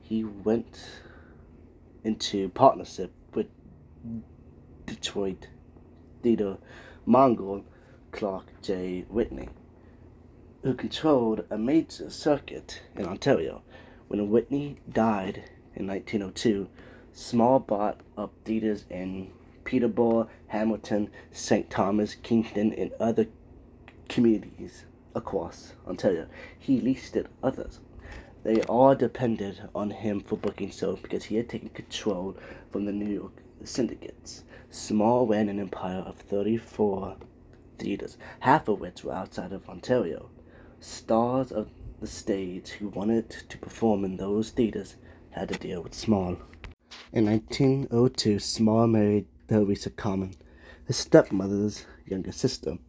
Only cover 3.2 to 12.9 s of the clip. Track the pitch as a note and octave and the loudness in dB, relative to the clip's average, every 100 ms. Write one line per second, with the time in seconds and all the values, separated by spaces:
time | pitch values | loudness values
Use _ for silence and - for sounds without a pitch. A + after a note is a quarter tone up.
3.2 | - - G#2 - - - - - - - | -8 -4 -4 -8 -20 -20 -20 -18 -12 -12
4.2 | - - - - - - - A3 - G2+ | -12 -20 -20 -20 -20 -20 -14 -10 -6 -4
5.2 | G2 F#2 - - - - - - - - | -4 -4 -14 -20 -20 -20 -20 -20 -20 -2
6.2 | A#2+ G#2+ G2+ F#2+ - - - - - A#2+ | 2 4 2 -4 -14 -20 -20 -12 4 8
7.2 | C3+ A2 G2 G2 - - - - - - | 8 6 -2 -6 -8 -20 -20 -20 -16 -6
8.2 | G#2 F#2 - - - F#2+ F#2 F2+ F2 G2+ | -4 -4 -10 -14 -4 -4 -2 -4 -4 -2
9.2 | - C2+ C2 - - - - - - - | -2 -4 -12 -16 -20 -20 -20 -20 -20 -20
10.2 | - - - - C3+ B2 A2 - D#3 C#3 | -20 -20 -20 -6 -2 -2 -4 -2 4 4
11.2 | A2+ G#2+ - G#2+ A2+ D#3+ - - - - | 4 0 -4 -4 2 2 2 -10 -12 -4
12.2 | D#3+ C#3+ - - - - - | 0 0 -2 -14 -14 -16 -16